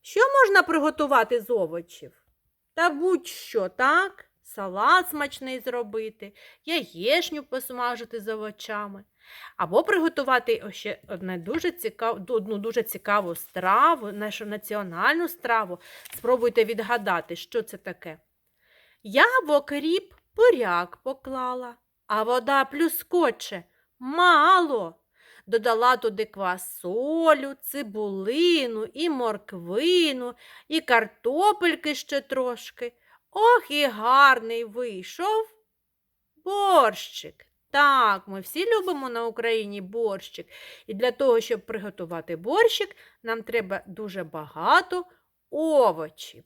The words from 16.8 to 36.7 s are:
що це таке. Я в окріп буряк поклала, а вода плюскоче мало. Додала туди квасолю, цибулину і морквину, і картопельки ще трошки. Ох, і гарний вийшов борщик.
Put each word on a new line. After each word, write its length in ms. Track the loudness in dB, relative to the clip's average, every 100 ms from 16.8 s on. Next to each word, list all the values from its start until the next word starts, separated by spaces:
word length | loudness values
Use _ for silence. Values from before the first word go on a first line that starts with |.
| -2 -2 0 -2 -4 -12
що 260 | -8 -8
це 140 | -8 -12
таке. 420 | -14 -14 -16 -18 _ _ _ _ _ _ _ _
Я 220 | -2 4 6 4 2
в 40 |
окріп 640 | 0 2 -6 -2 -2 -4 _ _ 4
буряк 600 | 4 6 2 0 -2 -8
поклала, 800 | -12 -10 -10 -8 -6 -8 -12 -18 _ _ _
а 160 | -2
вода 420 | 2 0 2 2
плюскоче 1000 | 0 0 0 0 -2 2 2 0 -8 -12 -14 _ _ _
мало. 960 | -8 2 6 6 6 6 4 -2 -4 -10 _ _ _ -20 -4
Додала 500 | -2 2 4 4 4
туди 280 | 0 -4
квасолю, 1300 | -8 -4 -4 -4 -8 -12 -6 -4 -2 2 4 4 2 -10
цибулину 1200 | -10 -10 -8 -6 -6 -6 -4 2 4 4 0 -4
і 260 | -8 -6 -4
морквину, 1200 | -2 -2 -4 -8 -14 -6 -2 2 2 2 0 -8 -12 -20 -20 _
і 120 | -4
картопельки 1120 | 2 2 2 _ -4 2 2 2 0 -2 -4
ще 260 | -6 -4 -6
трошки. 720 | -4 -4 -4 -6 -14 -12 -14 _ _ _ _ 2
Ох, 340 | 6 6 2
і 160 | 0 0
гарний 800 | 0 4 8 8 6 0 -6
вийшов 880 | -6 -8 -8 -8 -14 -6 -2 -2 -2 _ _ _ _ _ _ _ _ _
борщик. 1040 | -8 -2 4